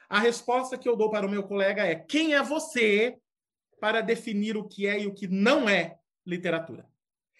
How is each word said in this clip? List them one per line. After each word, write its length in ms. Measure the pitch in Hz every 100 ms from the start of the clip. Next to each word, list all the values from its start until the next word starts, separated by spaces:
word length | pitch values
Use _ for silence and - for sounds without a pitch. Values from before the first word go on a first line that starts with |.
| -
A 140 | 202
resposta 580 | 233 226 - 247 254 247
que 100 | 247
eu 60 |
dou 160 | 226 214
para 160 | 214 196
o 40 |
meu 120 | 202
colega 420 | 190 202 190 196
é: 120 | 190 160
"Quem 380 | - 302 320
é 80 | 285
você 760 | 233 311 - 247 220 208 240 247 _ _ _ _ _ _
para 200 | 214 226
definir 560 | 208 226 233 202 214 214
o 120 | 208
que 180 | - 196
é 140 | 208
e 60 | 202
o 80 |
que 120 | 196 185
não 420 | 190 214 294 220
é 300 | 190 170 - _ _
literatura?" 600 | - 180 175 165 160 113 - _ _ _ _